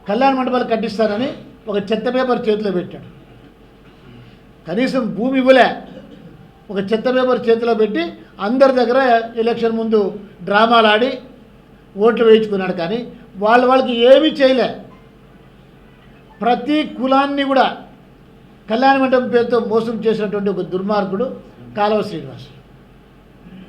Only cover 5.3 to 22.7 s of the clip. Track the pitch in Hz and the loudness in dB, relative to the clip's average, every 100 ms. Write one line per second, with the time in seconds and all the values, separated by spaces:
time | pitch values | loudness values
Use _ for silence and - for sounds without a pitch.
5.3 | 269 254 262 196 - - - - - - | 2 4 6 4 0 -12 -20 -20 -20 -20
6.3 | - - - - 196 190 220 254 254 254 | -20 -20 -20 -10 -6 -4 -2 0 0 0
7.3 | 240 226 226 233 220 214 311 339 - - | 0 2 0 2 0 0 -2 -6 -8 -20
8.3 | - 196 254 269 254 240 262 262 226 226 | -8 -4 2 4 4 2 2 2 2 0
9.3 | 233 226 226 226 226 220 214 190 - - | -4 -2 0 -2 -2 0 0 0 -4 -14
10.3 | - 175 202 226 233 220 214 254 262 - | -14 -2 2 4 4 4 4 0 -4 -12
11.3 | - - - - - - 196 220 226 226 | -20 -20 -20 -20 -20 -16 -2 0 4 6
12.3 | 220 214 196 185 180 170 233 233 - - | 6 4 -4 -4 -4 -4 -6 -8 -16 -20
13.3 | 190 208 247 254 262 247 233 240 277 311 | -4 2 4 4 2 0 2 6 6 4
14.3 | - 262 262 196 - - - - - - | 2 2 2 -2 -6 -18 -20 -20 -20 -20
15.3 | - - - - - - - - - - | -20 -20 -20 -20 -20 -20 -20 -20 -20 -20
16.3 | - 214 240 247 302 240 - 262 269 285 | -6 -2 -2 -2 -4 -4 -6 -2 0 0
17.3 | 285 277 277 208 - - - - - - | -2 0 2 0 -2 -14 -20 -20 -20 -20
18.3 | - - - - 226 269 277 262 254 233 | -20 -20 -18 -6 0 2 2 2 0 2
19.3 | 240 233 240 202 220 226 220 220 208 208 | 0 0 0 0 -2 -2 -2 -2 -2 -2
20.3 | 202 202 180 165 185 190 208 190 190 262 | -4 -4 -4 -4 -6 -2 -2 -2 -4 -6
21.3 | - - - - 214 208 214 196 165 135 | -8 -18 -20 -12 -4 -2 0 -2 -8 -12
22.3 | 120 - - - | -16 -20 -20 -20